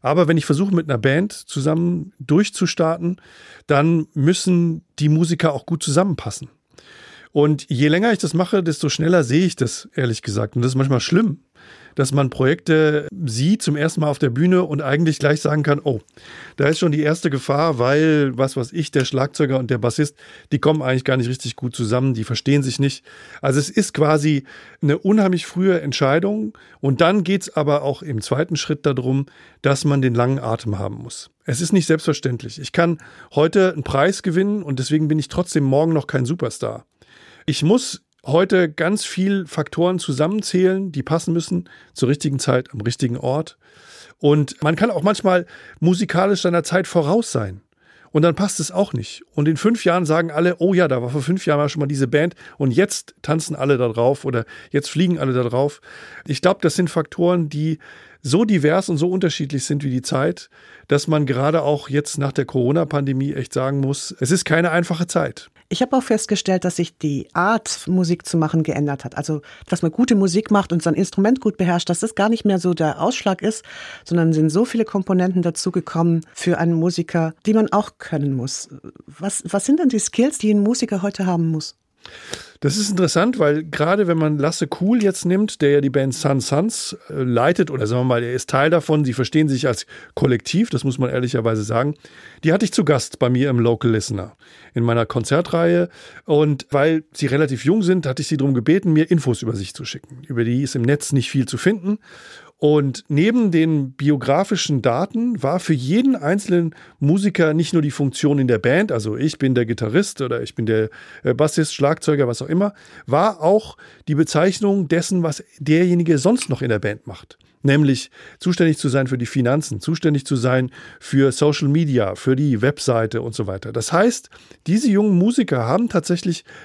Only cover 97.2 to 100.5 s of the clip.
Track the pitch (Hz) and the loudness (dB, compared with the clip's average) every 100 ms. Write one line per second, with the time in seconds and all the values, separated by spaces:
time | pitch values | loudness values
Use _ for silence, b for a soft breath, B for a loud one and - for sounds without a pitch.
97.2 | 139 139 147 120 131 214 180 185 139 127 | -2 0 0 0 0 2 2 0 -2 -6
98.2 | - 147 139 127 113 190 185 156 160 170 | -4 -2 0 0 2 2 4 2 4 2
99.2 | 139 110 110 101 95 - 131 - - 127 | 0 -2 -2 -6 -8 -10 -12 -14 -18 -20
100.2 | - 120 117 | -8 -2 0